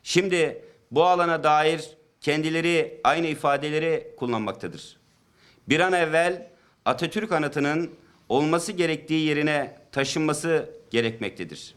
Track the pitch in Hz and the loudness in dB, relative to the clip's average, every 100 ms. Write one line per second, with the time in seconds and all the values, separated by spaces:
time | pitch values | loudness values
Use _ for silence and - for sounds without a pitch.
0 | - 175 190 175 151 - - _ _ 135 | 0 0 2 0 0 -2 -18 _ _ 2
1 | 175 180 170 160 156 151 156 165 - - | 4 4 2 2 4 4 4 0 -6 -18
2 | _ _ - 151 156 165 165 165 151 - | _ _ -2 0 0 0 2 0 0 0
3 | 123 156 165 151 147 143 151 151 160 156 | 0 2 0 -2 0 0 0 -2 -2 -2
4 | - - 123 113 104 95 92 78 - - | -6 -8 -4 -2 -4 -6 -10 -12 -18 -20
5 | _ _ _ _ _ _ - 151 185 180 | _ _ _ _ _ _ -2 2 2 2
6 | 165 160 175 180 - _ _ _ - 127 | 2 2 2 -2 -10 _ _ _ -4 -2
7 | 170 214 214 165 147 143 143 156 170 - | -2 -4 -2 -2 0 -2 0 -2 -4 -10
8 | _ _ _ 127 151 170 170 180 165 156 | _ _ _ 0 2 0 -2 -2 0 -2
9 | 156 160 156 147 151 147 131 - _ 139 | -2 0 2 0 0 0 -4 -12 _ -4
10 | 139 165 156 147 170 160 - - - 117 | -2 0 0 0 0 0 -2 -14 -4 -2
11 | 113 113 101 - 85 80 - | 0 -4 -8 -8 -12 -12 -18